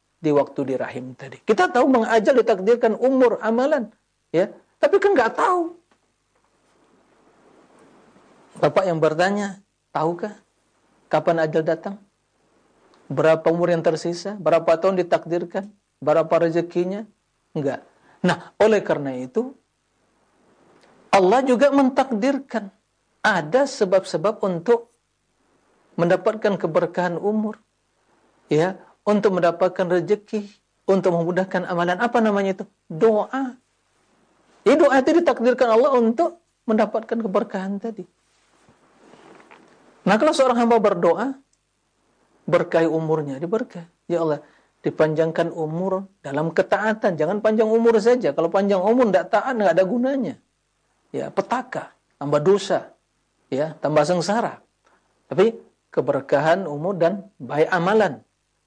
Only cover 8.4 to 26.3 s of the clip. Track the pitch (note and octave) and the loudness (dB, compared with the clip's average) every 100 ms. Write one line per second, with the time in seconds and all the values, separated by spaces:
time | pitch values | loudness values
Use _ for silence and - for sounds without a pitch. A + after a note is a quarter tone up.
8.4 | _ - D3 G3 F#3+ D#3+ D#3 D#3 F#3 G3+ | _ -4 -2 0 0 0 0 2 0 -2
9.4 | G3+ F#3 _ _ _ C#3+ D#3+ F3 G#3 - | -6 -10 _ _ _ -4 -4 -4 -10 -12
10.4 | _ _ _ _ _ _ - D#3 E3 E3 | _ _ _ _ _ _ -4 -2 0 0
11.4 | D#3 D#3+ D#3 E3 G3+ G3 _ _ _ _ | 0 0 -2 -4 -6 -14 _ _ _ _
12.4 | _ _ _ _ _ _ - C3 D#3 D#3+ | _ _ _ _ _ _ -8 0 2 2
13.4 | E3 E3+ F3 E3 E3+ D#3+ E3+ E3+ G3 G#3 | 2 0 0 0 0 -2 -4 -8 -10 -6
14.4 | D#3 E3 E3 E3 F#3 F#3 E3+ D#3+ E3 F3 | 0 2 2 2 2 0 0 -2 -2 -6
15.4 | E3+ F#3+ G3 - _ _ C3+ D#3+ D#3+ E3 | -6 -8 -10 -16 _ _ 0 0 2 2
16.4 | E3+ E3+ E3+ F3 F3+ G3+ A3 _ _ _ | 2 0 -2 -4 -4 -6 -12 _ _ _
17.4 | _ E3 C#3 - - _ _ _ F3+ D#3+ | _ -6 -6 -6 -12 _ _ _ -2 -2
18.4 | - - G#3+ G#3 G#3 E3 C#3 B2+ B2+ A3 | -4 2 2 2 0 -4 -4 -8 -6 -6
19.4 | B3+ - _ _ _ _ _ _ _ _ | -6 -8 _ _ _ _ _ _ _ _
20.4 | _ _ _ _ _ _ _ G3 F#3 B3 | _ _ _ _ _ _ _ 4 4 4
21.4 | C4 B3 C#4 C#4 C4 C4+ C4 G#3+ B3+ C4+ | 2 4 4 4 2 0 -2 -2 -2 -2
22.4 | - A3+ G3 - _ _ _ _ G#3+ F#3 | -6 -10 -10 -16 _ _ _ _ -2 -2
23.4 | D3+ B3+ C#4 - F#3+ F#3+ F#3+ E3 G3 A3 | 0 0 0 -2 0 0 0 -4 -4 -2
24.4 | G3+ E3+ G3+ A#3 - _ _ _ _ _ | -4 -2 0 0 -2 _ _ _ _ _
25.4 | _ _ _ _ _ - F3 F3+ A3 | _ _ _ _ _ -2 0 0 0